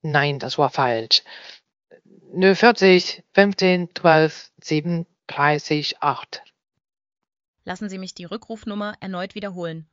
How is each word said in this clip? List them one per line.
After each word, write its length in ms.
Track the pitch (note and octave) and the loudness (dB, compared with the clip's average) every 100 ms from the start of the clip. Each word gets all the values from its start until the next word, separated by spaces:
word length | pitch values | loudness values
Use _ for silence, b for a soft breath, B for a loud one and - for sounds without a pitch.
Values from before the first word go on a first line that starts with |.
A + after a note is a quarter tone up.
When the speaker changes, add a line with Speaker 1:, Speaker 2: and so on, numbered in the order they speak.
Speaker 1:
Nein, 380 | D#3+ C#3+ C#3+ C#3+ | 0 0 0 -2
das 180 | C3 - | -8 0
war 140 | C#3+ | 0
falsch. 520 | - C3 A#2 A2+ - - B B B _ _ _ - _ - _ | 0 -2 -2 0 0 0 B B B _ _ _ -20 _ -20 _
Null 220 | F3 F#3+ | 2 2
vierzig, 720 | F#3 A3+ A#3 G3 F#3 - - _ | 6 4 6 6 6 2 -10 _
fünfzehn 560 | - G3+ G3 F#3+ F3+ F3 | 2 2 4 2 2 -2
zwölf, 560 | - F3 D#3+ D#3 - - _ | 0 4 6 4 -2 -20 _
siebenunddreißig 1400 | - D3+ D#3 E3+ E3 _ - - C#3+ D3+ - D3+ C#3+ - | -4 -4 -2 -4 -6 _ -16 0 0 0 -2 -4 -4 -4
acht. 400 | D3 B2+ - - _ _ _ _ _ _ _ _ _ _ _ _ | -4 -4 -8 -18 _ _ _ _ _ _ _ _ _ _ _ _
Speaker 2:
Lassen 260 | - F#3 G#3+ | -16 -12 -10
Sie 80 | F#3+ | -12
mich 160 | F#3 | -14
die 100 | - | -16
Rückrufnummer 720 | F3 A3+ _ A3+ - G#3 G#3 - | -14 -14 _ -14 -10 -8 -10 -10
erneut 340 | F#3+ F3+ F#3+ | -10 -10 -10
wiederholen. 520 | - G3+ F3+ E3+ E3 D#3+ | -10 -12 -10 -10 -10 -16